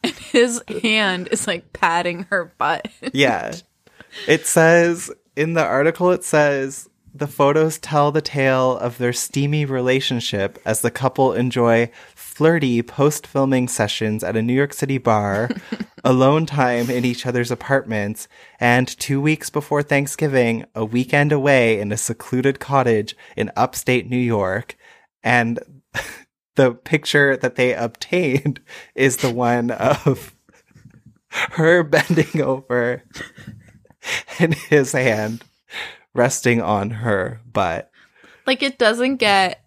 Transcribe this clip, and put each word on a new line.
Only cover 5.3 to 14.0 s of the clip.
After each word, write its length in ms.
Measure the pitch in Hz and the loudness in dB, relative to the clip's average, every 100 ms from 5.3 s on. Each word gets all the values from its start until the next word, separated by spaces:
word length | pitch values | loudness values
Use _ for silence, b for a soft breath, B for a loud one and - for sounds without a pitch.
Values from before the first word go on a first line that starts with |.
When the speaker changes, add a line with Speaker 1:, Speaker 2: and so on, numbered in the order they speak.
| - | -4
Speaker 2:
in 180 | 156 | -2
the 120 | 165 123 | 0 0
article, 460 | 123 151 165 180 | 2 0 2 0
it 120 | 180 | 0
says, 640 | - 156 147 143 135 135 - _ _ | 0 2 2 2 -4 -8 -20 _ _
"The 140 | - 147 | -10 -10
photos 500 | - 143 151 160 156 | 2 2 4 2 -2
tell 360 | - 151 147 | -2 2 2
the 80 | 147 | 0
tale 560 | 151 147 135 131 127 123 | -2 0 2 2 2 0
of 200 | 120 117 | -4 -2
their 140 | 123 | -4
steamy 540 | 120 - 139 143 151 143 | -2 -4 -2 0 0 -2
relationship 920 | 131 127 131 131 127 - 101 98 - - | -2 0 0 0 -4 -4 -2 -4 -4 -4
as 140 | 110 | -2
the 120 | 120 | -2
couple 420 | - 131 - 131 | -2 -4 2 0
enjoy 580 | 104 123 123 117 117 117 B B B | 2 -2 0 2 2 0 B B B
flirty 680 | - - 156 170 139 117 | -20 0 2 2 2 0
post-filming 840 | 117 - 143 147 - 139 135 131 123 | -2 0 0 0 -6 -2 2 2 0
sessions 560 | - 107 - | -2 -2 -2